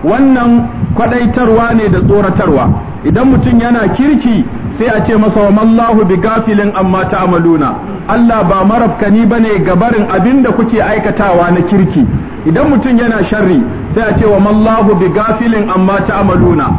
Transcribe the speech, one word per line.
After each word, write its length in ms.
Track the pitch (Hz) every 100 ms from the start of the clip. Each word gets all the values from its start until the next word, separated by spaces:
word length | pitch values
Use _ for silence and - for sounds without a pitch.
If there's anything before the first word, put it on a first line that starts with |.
Wannan 640 | 156 220 269 262 240 240 233 - - -
kwadaitarwa 760 | 233 240 240 - 240 220 233
ne 160 | 226 208
da 100 | 185
tsoratarwa. 680 | - 202 190 185 190 139 120 - - - 143
Idan 200 | 185 262
mutum 300 | 254 247 240
yana 260 | 233 240 196 -
kirki, 500 | 277 285 247 208 - - - -
sai 100 | 233
a 140 | - -
ce 100 | 220
masa, 220 | 214 208
"Wa 120 | 202
mallahu 540 | 208 226 226 233 220 190
bi 120 | 185
gafilin 540 | 214 226 226 202 202 196
amma 300 | 185 185 -
ta'amaluna." 680 | 196 185 175 165 160 135 107 - - -
Allah 360 | 220 233 220
ba 220 | 180 190 190
marabkani 600 | 226 226 - 202 214 233
bane 340 | 233 226 202 160
gabarin 400 | 175 226 226 202
abin 300 | 190 226 277
da 80 | 247
kuke 300 | 196 226 214
aikatawa 680 | 196 214 214 - 202 175 175
na 100 | 180
kirki. 440 | 175 202 180 - 120 - - - 156
Idan 240 | 170 302
mutum 280 | 262 254 240
yana 260 | 240 220 185
sharri, 360 | 214 190 160 - - - -
sai 140 | 220
a 80 | 208
ce, 60 | 220
"Wa 140 | 202
mallahu 560 | 202 214 220 226 202 190
bi 140 | 185
gafilin 600 | 196 220 220 233 220 208
amma 320 | - 185 196 -
ta'amaluna." 580 | 202 202 180 175 - 131